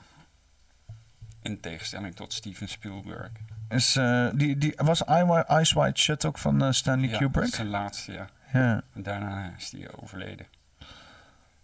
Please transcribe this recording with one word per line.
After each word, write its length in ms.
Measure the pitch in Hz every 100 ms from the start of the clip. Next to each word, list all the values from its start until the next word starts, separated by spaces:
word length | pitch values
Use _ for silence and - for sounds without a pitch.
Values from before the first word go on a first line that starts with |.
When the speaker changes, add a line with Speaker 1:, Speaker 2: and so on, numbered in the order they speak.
| - - - _ _ _ _ _ - - - - - - 110
Speaker 1:
In 120 | 101
tegenstelling 560 | 85 80 - 95 98 101
tot 180 | -
Steven 340 | - 101 90 104
Spielberg. 600 | - 101 98 90 85 92 117 - - -
Speaker 2:
Is, 260 | 120 - 135
eh, 320 | 123 123 123
die, 240 | 139 147 139
die, 160 | 151 -
was 280 | 156 165
Eye 220 | 139 160 175
Wi-, 180 | 165 -
Eyes 260 | 156 160
Wide 240 | 151 139 -
Shut 260 | - 151 156
ook 120 | -
van, 260 | 147 139
eh, 80 | 135
Stanley 380 | 127 - 131 131
Speaker 1:
Ja, 80 | 110
Speaker 2:
Kubrick? 380 | 139 170 240 165
Speaker 1:
zijn 120 | 104
laatste, 440 | 101 101 - -
ja. 160 | - 98 _ -
Speaker 2:
Ja. 280 | 127 123 104 -
Speaker 1:
En 100 | 107
daarna 480 | 101 101 101 98 92 -
is 120 | -
die 320 | - - -
overleden. 440 | - - 98 98 - _ _ - - - - - - _ _ _